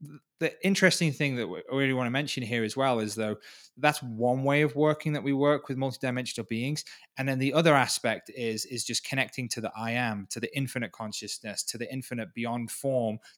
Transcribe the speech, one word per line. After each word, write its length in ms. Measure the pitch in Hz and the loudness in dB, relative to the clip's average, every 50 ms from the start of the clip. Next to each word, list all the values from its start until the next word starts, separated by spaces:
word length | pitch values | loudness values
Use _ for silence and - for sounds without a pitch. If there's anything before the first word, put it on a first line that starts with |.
th-, 200 | 151 143 147 139 _ _ _ - | -18 -16 -16 -18 _ _ _ -2
the 280 | 165 156 - - - | -2 -2 -2 0 2
interesting 460 | 190 196 196 190 175 - - 175 156 | 2 4 6 6 6 6 6 2 2
thing 240 | 131 - 151 139 127 | 2 2 0 0 2
that 100 | 123 110 | 0 -2
we 140 | 85 90 80 - - | -4 -4 -8 -6 -2
really 220 | 131 135 139 135 | 0 2 2 2
wanna 180 | 131 127 127 127 | 2 2 0 0
mention 320 | 123 139 151 135 - 135 | 0 0 0 -2 -4 -4
here 220 | 120 104 120 117 113 | -4 -2 0 0 0
as 100 | 107 - | 0 0
well 260 | 131 135 135 123 113 | 2 2 4 4 2
is, 140 | 107 104 104 | 0 -2 -2
though, 220 | 110 110 107 104 - - - - - - - _ | -2 -2 -2 -2 -4 -8 -20 -20 -20 -20 -20 _
that's 260 | 123 143 151 147 - | 2 2 2 2 2
one 400 | 131 120 110 110 120 123 127 135 | -6 -8 -2 0 2 2 2 4
way 200 | 135 139 143 147 | 4 4 4 4
of 120 | 151 147 - | 4 2 2
working 380 | 143 151 151 151 151 - 156 | 2 2 2 2 2 0 -2
that 100 | 151 139 | -2 0
we 120 | 110 139 139 | 0 0 2
work 340 | 135 143 147 147 - - - | 4 4 4 4 2 0 -6
with 80 | 131 | -4
multidimensional 720 | 131 135 135 117 - - 131 123 127 127 - - - 98 - | -2 -2 -4 -4 -2 -4 -2 -2 -2 -4 -6 -6 -8 -6 -4
beings. 380 | 113 113 123 139 151 - - - - - - _ - - | -4 -2 -2 -2 -4 -4 -6 -12 -16 -20 -20 _ -8 -4
And 100 | 135 135 | -2 -2
then 100 | 135 127 | 0 2
the 140 | 135 139 | 0 2
other 220 | 127 160 165 165 147 | 4 4 6 8 8
aspect 560 | 135 123 - - - - 117 107 - - - - | 6 6 4 0 0 0 0 -2 -2 -6 -12 -8
is, 300 | 131 117 113 110 107 - | -4 -2 -2 -2 -2 -6
is 180 | - 131 117 | -6 -8 -8
just 220 | - - 113 - - | -6 -4 -4 -6 -4
connecting 420 | - 139 135 120 - - 135 123 113 | -2 -2 -2 -2 -2 -4 -6 -6 -4
to 100 | - 117 | -4 -4
the 100 | 110 - - | -6 -6 -6
I 140 | 110 113 117 | -4 -4 -2
Am, 360 | 117 123 123 117 107 101 95 - | 0 0 0 0 -2 -4 -6 -8
to 100 | - 113 | -8 -6
the 160 | 117 - - | -6 -4 -2
infinite 360 | 139 135 123 - 127 117 98 | -4 -4 -2 -4 -4 -6 -6
consciousness, 680 | - - 113 107 - - 107 101 - - - 107 98 - - | -8 -8 -10 -8 -8 -10 -10 -10 -10 -10 -10 -10 -8 -6 -6
to 120 | - - | -8 -6
the 160 | 113 120 - | -8 -8 -8
infinite 400 | 131 135 - - 131 117 110 92 - | -8 -8 -8 -6 -6 -8 -8 -8 -6
beyond 360 | 117 117 117 120 120 117 107 | -6 -4 -4 -4 -4 -4 -6
form, 480 | - - - 139 135 127 117 110 107 110 _ - - | -8 -4 -2 0 0 2 2 0 -2 -4 _ -18 -20